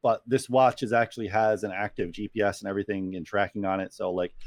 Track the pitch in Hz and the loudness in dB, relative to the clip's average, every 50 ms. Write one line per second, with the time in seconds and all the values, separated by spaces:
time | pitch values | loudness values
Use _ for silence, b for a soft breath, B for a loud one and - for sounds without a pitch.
0 | - 123 113 - - 120 127 127 127 - 123 131 131 127 123 - - 110 113 117 | 0 2 2 2 0 0 0 0 2 2 4 6 6 6 4 2 0 0 2 2
1 | 117 113 - - 113 95 95 110 110 110 107 95 101 101 92 95 104 104 - - | 2 2 -2 -6 -6 -2 2 2 4 4 2 2 -2 -4 -4 -4 -6 -6 -4 -6
2 | 98 87 85 - 104 101 - 113 104 101 98 - - 98 98 101 98 - 101 95 | -6 -6 -6 -8 -10 -6 -2 0 0 0 0 -2 -6 -4 -4 -2 -2 -2 -4 -4
3 | 95 92 92 90 80 - - 101 101 92 - 104 98 95 95 98 95 92 - - | -4 -6 -6 -8 -8 -2 0 0 0 0 -2 -4 -2 -2 -2 -2 -2 -6 -6 -6
4 | 98 92 90 92 90 87 - b b | -4 -4 -2 -2 -4 -4 -6 b b